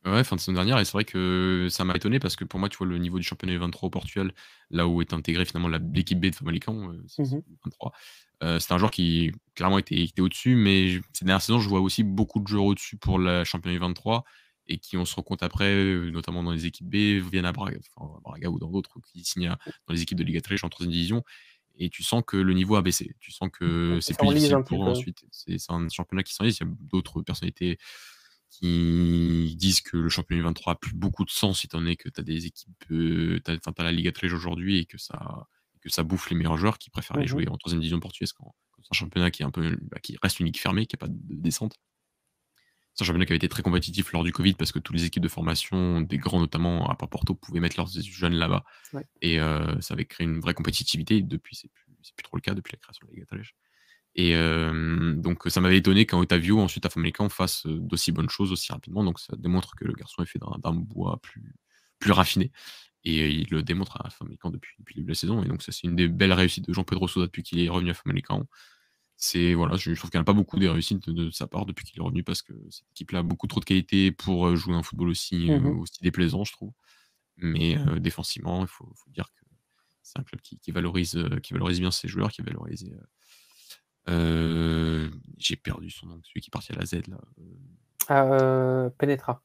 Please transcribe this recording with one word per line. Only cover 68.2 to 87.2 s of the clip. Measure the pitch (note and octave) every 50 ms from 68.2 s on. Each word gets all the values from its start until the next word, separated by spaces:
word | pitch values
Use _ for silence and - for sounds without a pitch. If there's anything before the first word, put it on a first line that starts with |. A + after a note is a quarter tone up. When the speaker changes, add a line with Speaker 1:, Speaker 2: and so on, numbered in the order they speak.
| - - - - - - _ - - - _ _ _ _ _ _ _ _ _ _
Speaker 1:
C'est, | - - - F2 F2 F2 F2
voilà, | E2+ E2+ D2 E2+
je, | F#2 - -
je | E2+ -
trouve | - F#2
qu'il | - F2
n'y |
en |
a | D#2
pas | G#2
beaucoup | G2+ G#2 F#2+ - - F#2+
des | G2 F2+
réussites | E2 E2+ E2 - G#2+ F#2 - -
de, | E2 E2+ E2+
de | E2
sa | - - -
part | - - F#2 -
depuis | - - - -
qu'il | - _ -
est |
revenu | E2+ - - F2 F2+
parce | - - -
que | - - - G#1+ - -
cette | - - _ _
équipe-là | _ - E2 - - F2+
a |
beaucoup | F2 F2 F2+ - -
trop | A2+ - G#2
de | -
qualité | - F#2+ F#2 F2 - - G2 F#2+ F#2+
pour, | F2+ - - G2 F#2+ F2 F2+
euh, | F2 F2
jouer | E2+ - F2+ F2
un | E2+
football | E2 - - - F2 F2
aussi, | E2 - - - F#2 E2+ E2+ E2
euh, | D3+ C#3
Speaker 2:
Mhm. | B2+ - E2+ E2+
Speaker 1:
aussi | F2 F2+ - -
déplaisant, | F3+ F3 - - F2+ E2 - F#2+
je | - -
trouve. | - _ G2 G2+ B2 _ _ _ _ _ _ _ _ _ _ _ _
Mais, | - F2 E2 D#2 D#2 E2 E2 E2 D2+
euh, | C#3+ C#3+ E2 E2
défensivement, | E2+ E2+ - - F2 - - - - F2 F2 F#2
il | F#2+
faut, | F2+ - - - - -
faut | - _ _
dire | C#3 - - -
que | _ _ _ _ _ _ _ _ _ _ _ _ _ _
c'est | _ - - C3+
un |
club | C3+ - - A2
qui, | _ - - -
qui | _ -
valorise, | E2+ F2+ E2+ E2+ F2+ F2+ F2 E2 -
euh, | E2+ E2+ F2+ F#2 F2+
qui | - -
valorise | F2+ F2 F2+ F2+ F2+ F2
bien | F2+ F#2
ses | F2+ - - E2+
joueurs, | F2+ F#2 G2 G#2+
qui | - -
valorise, | - F2+ - - D#2+ E2 - - F#2 F2+
euh, | - - - _ _ _ _ _ - - _ _ _ _ - - - _ _ _ _ _ _ F2
euh, | F2 E2+ E2 E2 E2 E2 E2 D#2+ E2 E2 E2 E2 E2 D#2+ E2 D#2+ D#2+ D#2 D#2 D#2 D#2 C#2 - - -
j'ai | - - - -
perdu | - _ - - - E2 F2
son | - - -
nom, | F2 E2+ E2 E2
celui | - - -
qui | - -
est |
parti | - - - -
à | -
la | - F2+
Z, | F2+ - F2 -
là, | - F#2 -